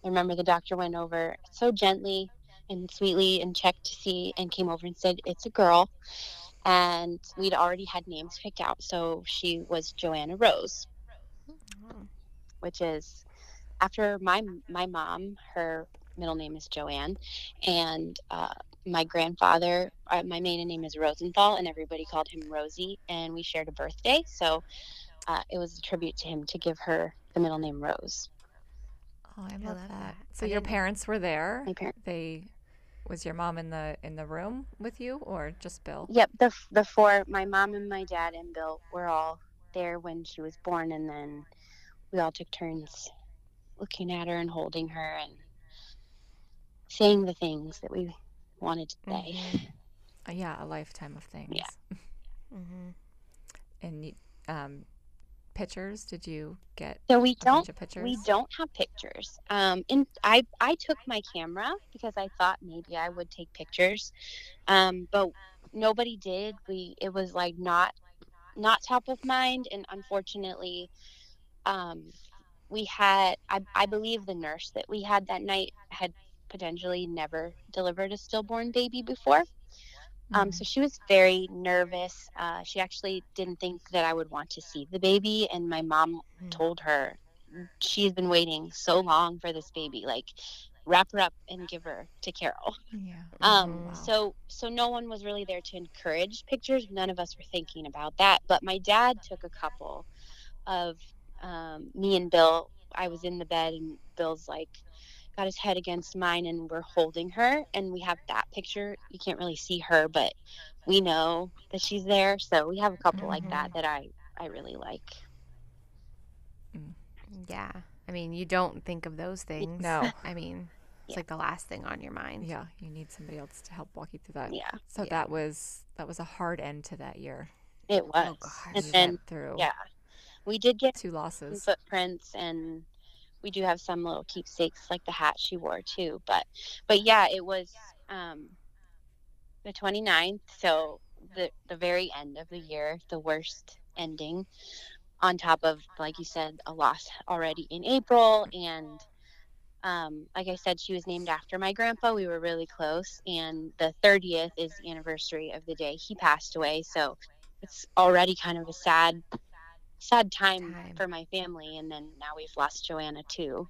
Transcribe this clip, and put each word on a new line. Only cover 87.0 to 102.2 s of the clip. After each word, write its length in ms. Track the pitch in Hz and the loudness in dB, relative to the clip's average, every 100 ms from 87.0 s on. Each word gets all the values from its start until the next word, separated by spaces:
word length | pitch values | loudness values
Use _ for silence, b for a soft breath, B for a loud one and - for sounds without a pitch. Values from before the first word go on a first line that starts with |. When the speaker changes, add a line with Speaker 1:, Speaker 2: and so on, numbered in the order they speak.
| 135 - - - - 180 175 - | 0 -6 -20 -20 -20 -16 -16 -6
Speaker 1:
"She's 320 | - - 202 | -4 2 2
been 160 | 185 180 | 2 4
waiting 420 | 175 170 156 165 | 6 4 -2 -6
so 280 | - - 175 | -6 4 4
long 400 | 185 160 170 175 | 8 6 6 0
for 120 | 175 | -6
this 180 | 160 - | -6 -8
baby, 320 | - 151 127 123 | -10 -8 -8 -6
like, 200 | 120 - - B B B B - | -6 -8 -18 B B B B 4
wrap 260 | 185 190 | 4 6
her 80 | 202 | 2
up 140 | 180 - - | 2 0 -16
and 200 | 180 180 | -12 -10
give 160 | 170 | -10
her 240 | 170 107 175 - | -10 -12 -14 -12
to 100 | - | -12
Carol." 440 | - 160 - - - - | -6 -6 -4 -8 -8 -14
Speaker 3:
Yeah. 320 | 220 185 175 170 - | -12 -12 -14 -18 2
Speaker 1:
Um, 420 | 202 202 180 170 175 | 6 8 6 -4 -8
Speaker 3:
Wow. 40 | |
Speaker 4:
Mm-hmm. 40 | |
Speaker 1:
so, 400 | 175 - 214 208 - - | -10 0 0 0 -6 -16
so 200 | - 233 | -10 -6
no 200 | 240 240 | -2 -2
one 200 | 240 233 | -2 -8
was 160 | 220 | -10
really 200 | 202 208 | -8 -8
there 180 | 190 180 | -6 -8
to 140 | - 185 | -8 -14
encourage 680 | 175 - 175 160 185 226 - | -14 -10 -4 -2 -2 -4 -6
pictures. 420 | 269 - 262 220 | -6 0 0 0
None 200 | 196 190 | -4 -2
of 80 | 180 | -2
us 160 | 175 - | -6 -8
were 80 | - | -8
thinking 340 | 175 160 160 156 | -8 -8 -12 -12
about 300 | 147 151 - | -8 -10 2
that, 220 | 196 180 - | 4 4 4
but 160 | 180 | 2
my 160 | 190 190 | 2 -4
dad 440 | 190 208 247 247 | 4 6 6 2
took 220 | - 185 | -6 -14
a 60 | 175 | -14
couple 560 | - 156 - 151 143 - b b b b - - | -10 -10 -8 -12 -14 -14 b b b b -14 -6
of, 320 | 185 175 165 - - - - | -4 -4 -8 -18 -20 -20 -14
um, 480 | 180 170 165 156 - | -12 -10 -10 -12 -12
me 220 | - 196 | -2 2
and 140 | 190 | 4